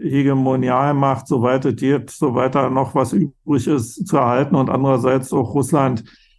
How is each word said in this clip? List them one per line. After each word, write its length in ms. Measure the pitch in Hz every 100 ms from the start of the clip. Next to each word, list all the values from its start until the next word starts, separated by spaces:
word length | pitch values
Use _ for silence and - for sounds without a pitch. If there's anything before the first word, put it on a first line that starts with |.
Hegemonialmacht, 1200 | - 139 139 135 131 131 127 127 143 143 139 131 -
soweit 380 | 131 123 131
es 120 | 135 -
geht, 340 | 131 143 -
soweit 440 | - 139 123 131
da 140 | 139 131
noch 260 | 131 131
was 200 | 143 127
übrig 520 | 202 147 - - 143 -
ist, 400 | 143 113 - -
zu 100 | 147
erhalten 360 | 123 123 143 147
und 120 | 131
andererseits 640 | 131 135 131 127 131 131
auch 220 | 147 113
Russland 500 | 139 135 151 135 117 - - _